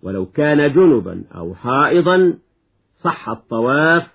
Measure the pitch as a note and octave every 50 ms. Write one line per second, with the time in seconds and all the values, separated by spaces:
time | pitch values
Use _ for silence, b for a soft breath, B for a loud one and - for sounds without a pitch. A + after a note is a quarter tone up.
0 | - F#2 F#2+ G2 F#2+ F#2+ _ - D3 D3 D3+ D3 D3 C#3+ C3+ E3 F#3+ F3 C#3+ A#2
1 | F#2 F2+ F2 F2 F#2 - - - E2+ E2+ F#2 - - B2+ B2+ C3+ D3 C#3 D#3 F3
2 | E3 F3 F3+ F#3 F#3 F3 E3 - _ _ _ _ _ _ _ _ _ _ _ _
3 | _ F3 D3+ - - A#2 A2 - _ _ A#2+ A2+ A2+ B2 C3+ C#3+ D#3 E3 E3 E3+
4 | E3+ -